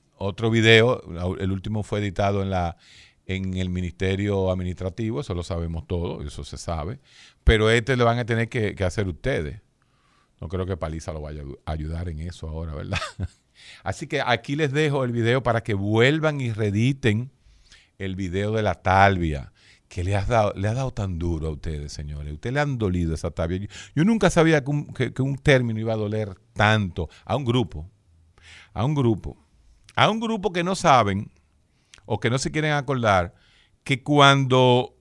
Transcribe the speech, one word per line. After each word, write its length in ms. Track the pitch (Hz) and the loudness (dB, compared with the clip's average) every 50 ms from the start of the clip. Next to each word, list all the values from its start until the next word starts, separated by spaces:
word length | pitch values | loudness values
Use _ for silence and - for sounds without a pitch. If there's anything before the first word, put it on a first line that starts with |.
| _ _ _ - | _ _ _ -8
otro 320 | 98 98 92 - 113 113 | -8 -6 -4 -2 -2 0
video, 500 | 113 113 107 110 113 110 110 123 123 - - 82 85 85 87 90 92 - | 2 6 8 8 10 10 8 6 4 0 -4 -10 -8 -6 -4 -4 -4 -2
el 120 | 95 95 | -2 -2
último 320 | 98 95 92 110 107 107 | -2 -4 -4 -4 -6 -6
fue 180 | 101 - 107 104 | -4 -4 -4 -4
editado 420 | 104 101 90 - 101 101 101 101 | -2 -2 -2 0 0 0 2 0
en 80 | 95 98 | 0 -2
la, 260 | 95 90 87 85 82 _ _ - - - - - _ _ _ | -2 -2 -2 -2 -4 _ _ -20 -20 -20 -20 -20 _ _ _
en 320 | - 95 95 95 95 92 | -8 -6 -6 -4 -4 -4
el 140 | 92 92 92 | -4 -4 -2
Ministerio 800 | 90 90 90 87 - - 95 92 98 95 101 104 101 98 95 92 | -2 -4 -4 -6 -4 -4 -2 -2 0 0 0 0 0 0 0 0
Administrativo, 720 | 92 92 90 90 90 - 90 92 90 - 113 110 117 143 | 0 -2 -4 -6 -6 -6 -8 -8 -6 -6 -6 -4 -4 -6
eso 100 | 143 - | -6 -6
lo 120 | 92 85 85 | -6 -6 -6
sabemos 420 | - 90 85 85 85 82 82 - | -6 -6 -6 -4 -6 -6 -8 -6
todo, 360 | - 90 87 85 90 - - | -6 -4 -4 -4 -4 -6 -8
eso 220 | 76 71 - - 69 | -10 -12 -12 -14 -14
se 140 | - - - | -14 -14 -12
sabe, 420 | - - 85 78 76 87 123 139 _ _ _ - - - _ _ | -8 -8 -6 -6 -6 -8 -10 -12 _ _ _ -20 -20 -20 _ _
pero 280 | _ - 113 107 107 110 | _ 4 4 4 4 4
este 260 | 113 120 113 135 131 | 4 2 2 0 2
lo 80 | 123 120 | 2 2
van 140 | 117 117 120 | 2 2 0
a 80 | 120 | -2
tener 240 | 107 117 113 117 110 | -2 -2 -2 -2 -2
que, 240 | - 127 107 98 80 | -2 -2 -2 -2 -2
que 100 | - 98 | -2 -2
hacer 240 | 90 - - 101 92 | -2 -2 -2 -4 -4
ustedes. 540 | 82 - - 131 135 104 80 71 - 104 - _ _ _ _ _ _ _ _ _ _ _ _ _ _ - | -4 -4 -4 -4 -2 -4 -4 -6 -10 -12 -16 _ _ _ _ _ _ _ _ _ _ _ _ _ _ -14
No 60 | 87 | -10
creo 200 | 82 95 92 92 | -6 -6 -4 -4
que 100 | 90 95 | -4 -6
Paliza 360 | 80 80 80 78 80 - - | -6 -6 -6 -6 -8 -8 -10
lo 80 | 78 78 | -10 -10
vaya 220 | 76 73 76 76 71 69 67 - _ | -10 -10 -10 -12 -12 -12 -14 -12 _
a 60 | - | -8
ayudar 360 | 80 78 76 78 82 82 87 90 | -6 -6 -6 -6 -6 -6 -6 -8
en 120 | 80 76 | -8 -8
eso 280 | 82 87 87 - - 80 | -8 -10 -10 -12 -12 -10
ahora, 240 | 78 80 82 80 | -10 -8 -8 -8
¿verdad? 280 | 71 71 95 92 92 - 640 571 - - | -10 -10 -8 -6 -6 -6 -6 -8 -8 -8
<laughs> 100 | 92 - _ _ _ _ _ _ - - - - | -8 -8 _ _ _ _ _ _ -20 -20 -20 -10
Así 240 | - 95 - - 165 | -8 -8 -8 -8 -8
que 140 | - 160 139 | -6 -4 -4
aquí 340 | 123 - 120 113 - - 139 | 0 0 0 -2 -2 -4 -2
les 160 | 147 160 139 | -2 -2 0
dejo 320 | 131 151 156 147 139 139 | 0 0 0 2 0 0
el 80 | 131 123 | -2 -2
video 320 | 117 117 113 117 123 135 | -2 0 2 2 2 2
para 220 | 117 123 113 113 - | 2 0 0 0 0
que 100 | - 107 | -2 -2
vuelvan 680 | 98 98 101 107 110 120 135 151 160 151 156 147 143 | -2 0 2 4 6 6 6 4 2 0 0 0 -2
y 120 | 131 117 | -4 -4
reediten 800 | 110 104 113 104 98 104 117 131 143 135 - 113 104 110 123 139 - _ _ _ _ _ _ _ - - _ _ _ - | -2 -2 -2 0 2 2 2 2 2 2 2 2 2 0 -2 -6 -12 _ _ _ _ _ _ _ -20 -20 _ _ _ -8
el 160 | 98 98 95 | -8 -6 -6
video 380 | 92 98 90 85 98 104 107 | -4 -4 -4 -2 -2 -2 0
de 100 | 110 110 | 0 0
la 140 | 107 98 85 | 0 0 -2
talvia, 760 | - - 95 92 98 98 101 98 90 85 78 73 69 - - - _ _ _ _ _ _ _ | -2 0 2 6 6 6 6 6 4 0 -2 -2 -4 -8 -12 -18 _ _ _ _ _ _ _
que 160 | - 92 87 | -8 -6 -4
le 100 | 92 101 | -2 -2
has 140 | 101 95 107 | -2 0 2
dado, 240 | 120 113 107 101 - | 2 2 2 2 0
le 140 | 90 95 107 | -2 -2 -2
ha 60 | 113 | -2
dado 180 | 131 135 127 | -2 -4 -4
tan 260 | - - 101 95 90 80 | -4 -4 -4 -4 -4 -2
duro 300 | 87 87 85 78 76 80 | -2 -2 -2 -2 -4 -6
a 20 | |
ustedes, 420 | 76 71 - 82 78 73 73 71 | -6 -6 -6 -6 -6 -6 -8 -10
señores. 400 | - - 76 73 73 73 73 73 | -10 -10 -10 -10 -10 -10 -10 -10
Ustedes 220 | 76 76 - 117 131 | -10 -8 -8 -4 -2
le 60 | 147 | -2
han 180 | 147 143 135 120 | -2 -2 -2 -2
dolido 360 | 110 95 90 90 85 80 80 | 0 0 0 0 0 0 -2
esa 180 | 73 - 85 | -4 -4 -6
talvia. 260 | - - 82 82 90 95 | -4 -4 -4 -2 -4 -6
Yo, 80 | 101 - - - - - - | -6 -10 -14 -18 -18 -6 0
yo 80 | 139 165 | 2 2
nunca 260 | 214 226 220 202 175 | 2 4 2 2 2
sabía 320 | - 175 160 165 160 147 | 4 4 4 4 4 2
que 80 | 123 135 | 2 0
un, 160 | 147 147 - - - | -2 -4 -4 -6 -6
que, 180 | - 127 117 | -4 -4 -4
que 100 | - - | -2 -2
un 160 | 131 139 139 131 | -2 -2 -4 0
término 420 | - 151 139 127 123 117 110 107 | 2 4 4 4 4 0 -2 -4
iba 140 | 110 113 110 | -2 -2 -2
a 20 | |
doler 400 | 110 107 104 107 110 107 98 95 - _ _ | -2 -2 -4 -4 -4 -6 -6 -10 -14 _ _
tanto 560 | - - 107 107 110 110 101 90 82 - 82 - - - - | 0 2 4 4 4 4 2 0 -2 -6 -6 -6 -8 -12 -6
a 100 | - 110 | -4 -4
un 100 | 143 143 | -2 0
grupo, 460 | 113 117 127 113 - - 76 80 92 _ _ _ _ _ _ _ _ _ _ - - - - - _ - | 0 0 0 0 -2 -6 -10 -12 -14 _ _ _ _ _ _ _ _ _ _ -20 -20 -20 -20 -20 _ -6
a 100 | - 110 | -4 -2
un 100 | 143 156 | -2 0
grupo, 420 | 143 131 117 107 87 - 71 - - _ _ _ _ _ _ _ _ _ - - | 2 2 2 2 0 -2 -10 -14 -16 _ _ _ _ _ _ _ _ _ -4 0
a 120 | - 123 170 | 2 4 4
un 120 | 214 226 | 2 0
grupo 320 | 233 220 226 214 180 214 | -2 -4 -2 -2 -2 -2
que 100 | 170 180 | -2 -2
no 140 | 170 180 196 | -2 -2 -2
saben 560 | - - 170 139 123 110 101 95 101 110 - - _ _ _ _ _ _ _ _ _ _ _ - - _ | 2 4 6 6 6 6 4 0 -2 -4 -8 -14 _ _ _ _ _ _ _ _ _ _ _ -20 -16 _
o 160 | - 107 101 | -6 -4 -2
que 100 | - 117 | 0 0
no 80 | 120 135 | 0 0
se 140 | - 170 | -2 -4
quieren 220 | 147 156 151 151 147 | -2 -2 -2 0 -2
acordar 600 | 147 131 131 139 127 117 107 98 92 87 87 - _ _ _ _ _ _ _ _ _ | -2 -2 -4 -2 0 2 4 4 4 2 0 -6 _ _ _ _ _ _ _ _ _
que 220 | - - 135 123 - | -4 -4 -4 -2 0
cuando 920 | - 147 143 139 139 139 139 135 127 127 127 127 127 123 123 123 - _ _ | 2 4 6 8 8 6 6 4 4 4 6 6 6 6 4 2 -2 _ _